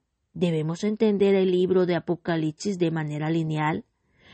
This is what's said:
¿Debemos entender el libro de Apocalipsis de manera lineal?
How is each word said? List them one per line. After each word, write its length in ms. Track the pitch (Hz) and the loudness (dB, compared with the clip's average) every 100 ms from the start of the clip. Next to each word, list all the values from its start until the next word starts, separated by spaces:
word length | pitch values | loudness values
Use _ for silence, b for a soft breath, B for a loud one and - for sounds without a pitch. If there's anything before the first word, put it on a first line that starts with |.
| _ _ _ | _ _ _
¿Debemos 500 | 165 175 156 156 170 | -2 0 0 -2 -4
entender 500 | 208 214 220 196 196 | -4 0 2 4 4
el 160 | 196 190 | 4 4
libro 360 | 180 185 185 180 | 2 2 2 2
de 100 | 165 | 0
Apocalipsis 800 | - 165 - 165 156 - 202 180 | -2 -4 -2 -2 -2 -4 -6 -2
de 140 | 165 | -2
manera 380 | 160 151 151 156 | -2 -4 -4 -2
lineal? 560 | 165 156 151 151 175 - _ b b b | -2 -2 -2 -2 -4 -8 _ b b b